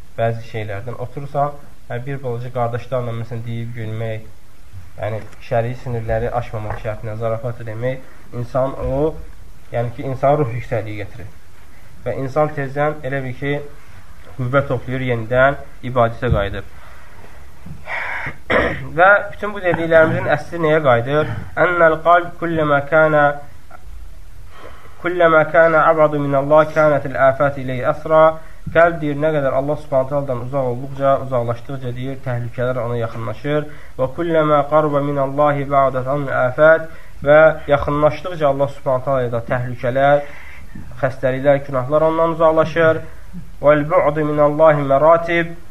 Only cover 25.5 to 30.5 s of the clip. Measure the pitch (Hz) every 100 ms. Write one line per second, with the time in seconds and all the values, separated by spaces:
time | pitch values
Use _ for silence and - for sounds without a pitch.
25.5 | 175 165 160 147 160 151 147 143 139 143
26.5 | 151 156 160 156 143 139 127 135 135 143
27.5 | 139 131 127 131 147 160 156 160 156 -
28.5 | - - 160 170 165 147 143 151 156 135
29.5 | 131 143 151 - 135 131 143 135 123 120